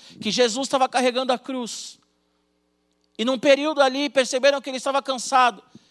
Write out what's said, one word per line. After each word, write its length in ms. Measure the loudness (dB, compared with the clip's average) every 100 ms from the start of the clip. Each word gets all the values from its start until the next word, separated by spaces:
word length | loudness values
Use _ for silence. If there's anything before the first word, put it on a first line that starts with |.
| -20 -10
que 120 | -4
Jesus 340 | 0 0 -2 -2
estava 240 | 0 0
carregando 420 | 0 0 0 -2
a 60 | -4
cruz. 600 | -4 -8 -8 -10 -16 -20 _ _ _ _ _ _ _ _ _ _ _ -6
E 80 |
num 140 | -4 0
período 420 | 4 4 4 2
ali, 300 | 2 2 -2
perceberam 500 | -2 -2 2 2 2
que 120 | -2
ele 60 | -6
estava 260 | -2 -2
cansado. 600 | -2 -6 0 2 2 0 -10 -20 _